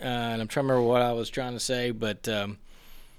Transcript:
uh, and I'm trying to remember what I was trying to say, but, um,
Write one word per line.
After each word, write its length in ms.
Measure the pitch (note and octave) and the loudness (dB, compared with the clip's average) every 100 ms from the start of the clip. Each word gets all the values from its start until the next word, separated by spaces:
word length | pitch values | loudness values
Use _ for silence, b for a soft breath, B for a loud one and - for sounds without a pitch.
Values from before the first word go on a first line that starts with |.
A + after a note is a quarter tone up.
uh, 40 | C3 | -4
and 360 | B2 A#2 A2+ | -2 -2 -2
I'm 60 | A2 | -2
trying 180 | - C3+ | 0 2
to 80 | |
remember 160 | C3 A#2+ | 4 6
what 140 | B2 | 4
I 80 | A#2+ | 4
was 180 | A#2 A2 | 2 -2
trying 240 | - B2+ | -4 -4
to 60 | B2 | -4
say, 320 | - B2 B2 | -2 0 0
but, 360 | A2 A2+ G2 - | -2 -2 -2 -2
um, 300 | G#2+ G2+ G#2 - - - - - | -2 -2 -8 -16 -20 -20 -20 -20